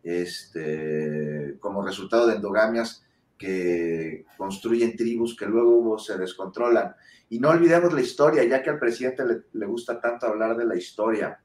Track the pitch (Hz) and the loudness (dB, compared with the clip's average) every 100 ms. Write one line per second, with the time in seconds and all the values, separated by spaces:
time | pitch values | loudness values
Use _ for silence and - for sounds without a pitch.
0 | 85 87 87 - - 82 78 78 78 76 | -4 -4 -4 -8 -12 -8 -6 -6 -4 -4
1 | 76 76 73 76 71 71 101 98 98 95 | -2 -4 -4 -6 -8 -8 -8 -6 -6 -8
2 | 95 117 117 107 101 104 110 117 113 - | 0 2 4 2 0 2 2 0 -4 -10
3 | _ _ _ _ 95 92 90 85 85 82 | _ _ _ _ -6 -2 0 0 0 -4
4 | 80 78 - - 95 98 117 117 117 113 | -6 -10 -16 -10 -10 -6 0 2 2 0
5 | 117 117 113 - 104 113 120 120 113 107 | -2 0 -2 -4 -2 4 6 6 4 -2
6 | - 95 92 - 95 110 120 110 98 - | -4 -6 -6 -8 -12 -4 2 2 2 -10
7 | _ _ _ 117 143 165 170 170 175 147 | _ _ _ 0 2 6 6 6 4 2
8 | 127 - 147 151 120 131 156 147 120 117 | -2 4 4 6 4 2 0 -2 -2 0
9 | 127 131 123 113 _ 113 101 120 - 113 | -4 -2 -2 -2 _ -8 -6 -6 -6 -4
10 | 120 120 113 107 113 117 117 92 - - | -4 -2 -4 -2 -2 0 0 -2 -6 -2
11 | 110 107 80 - | 0 0 -4 -8